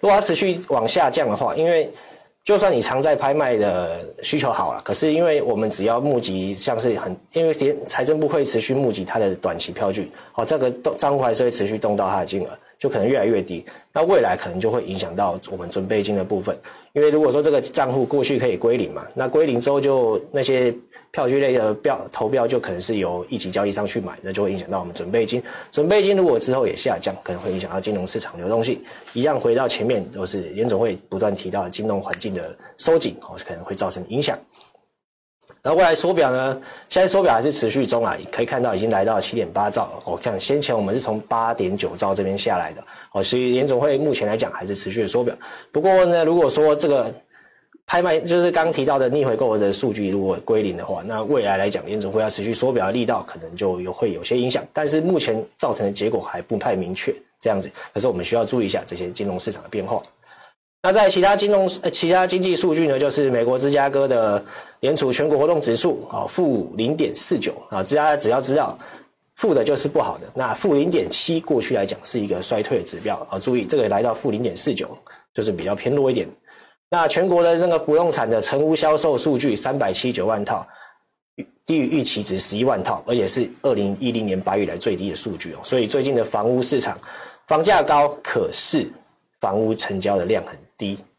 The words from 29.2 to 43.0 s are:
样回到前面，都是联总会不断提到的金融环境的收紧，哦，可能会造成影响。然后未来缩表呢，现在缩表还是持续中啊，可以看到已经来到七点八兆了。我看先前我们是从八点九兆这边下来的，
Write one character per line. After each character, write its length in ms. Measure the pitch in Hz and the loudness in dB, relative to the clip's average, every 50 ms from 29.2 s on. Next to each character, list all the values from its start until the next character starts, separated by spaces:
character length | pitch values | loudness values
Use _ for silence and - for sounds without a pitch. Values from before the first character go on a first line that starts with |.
样 180 | 127 151 147 123 | 0 0 0 2
回 160 | - 120 113 | 2 2 2
到 140 | 127 131 120 | 2 2 0
前 180 | - - 104 | -2 -2 -2
面， 160 | 117 127 104 90 - | 0 0 -2 -2 -6
都 140 | - 101 92 | -8 -8 -8
是 160 | 90 - 98 90 82 90 | -6 -6 -6 -8 -8 -4
联 120 | 101 113 | -2 -2
总 140 | 123 107 95 | 0 2 2
会 160 | 107 110 95 90 - _ | 2 0 -2 -4 -8 _
不 80 | - 190 | -4 -2
断 180 | 110 104 101 | -2 -2 -2
提 140 | - - 92 | -4 -6 -6
到 140 | 92 101 92 | -4 -4 -4
的 60 | 87 | -4
金 160 | 92 - 107 | -6 -6 -4
融 140 | 110 104 98 | -2 -2 -2
环 180 | - - - - | -4 -6 -8 -6
境 140 | - 110 | -6 -8
的 240 | 95 87 82 - - - - - - - | -6 -6 -8 -10 -14 -16 -20 -20 -14 -4
收 200 | - - 165 165 | 2 2 2 4
紧， 160 | 160 110 87 - | 2 0 -6 -8
哦， 160 | - - - - - | -18 -18 -16 -16 -14
可 80 | - 87 | -14 -14
能 80 | 85 | -12
会 120 | 90 - 98 | -10 -10 -6
造 160 | 95 104 92 | -6 -4 -6
成 120 | - 95 90 - | -6 -8 -10 -6
影 140 | 113 135 | -4 -2
响。 160 | 143 - 113 - - _ _ - - _ _ _ _ _ _ _ _ _ _ _ _ _ _ _ _ _ - _ | -2 -2 -4 -6 -10 _ _ -20 -20 _ _ _ _ _ _ _ _ _ _ _ _ _ _ _ _ _ -20 _
然 120 | _ 131 | _ 2
后 60 | 160 175 | 4 6
未 60 | 185 | 6
来 100 | 170 165 | 6 4
缩 180 | 151 - 170 | 4 2 2
表 200 | 185 165 151 131 | 4 4 4 4
呢， 280 | 127 127 131 135 135 135 - - - - - _ | 4 2 0 -2 -2 -4 -8 -16 -20 -20 -14 _
现 120 | - 185 | 2 4
在 60 | 185 | 4
缩 160 | 190 185 196 | 4 4 4
表 100 | 185 160 | 4 6
还 80 | 120 113 | 4 4
是 120 | 120 151 | 2 0
持 180 | 147 - - 110 | 0 0 -2 0
续 160 | - 139 131 | 2 0 0
中 180 | 104 120 117 117 | 2 2 2 2
啊， 120 | 107 - - - - | 0 -2 -4 -8 -10
可 100 | - - | -4 -4
以 20 | 120 | -2
看 160 | 110 147 127 | -2 0 0
到 140 | 120 120 104 | 0 0 0
已 60 | 92 | 0
经 100 | 104 117 | 0 2
来 140 | 110 95 98 | 2 2 2
到 160 | 110 113 101 | 2 2 0
七 160 | 92 - - | 0 -2 -2
点 100 | - - 85 | -4 -4 -2
八 180 | 82 98 104 104 | -2 -2 -2 0
兆 120 | 95 117 | 0 -2
了。 200 | 101 - - - - | -4 -4 -6 -12 -8
我 120 | - 85 | -8 -8
看 240 | 87 - 123 107 95 | -4 -4 -4 -4 -4
先 200 | - - 139 147 | -2 0 0 0
前 160 | 139 - 127 | 0 0 0
我 60 | 113 | 0
们 100 | 104 95 | 0 0
是 80 | 104 135 | -2 -2
从 200 | 131 117 107 107 | -2 -4 -4 -6
八 340 | 104 - 120 117 117 113 117 | -4 -2 -2 0 0 0 0
点 220 | - 104 90 98 | 0 -2 -2 -2
九 180 | 101 - - - | -2 -4 -6 -4
兆 180 | 90 113 98 | -2 -2 -2
这 120 | 95 90 98 | 0 0 0
边 120 | 95 98 | -2 -2
下 220 | 101 101 113 101 90 | -2 -2 0 0 0
来 140 | 85 78 | -2 -4
的， 100 | 76 - - - - - | -8 -14 -18 -20 -20 -20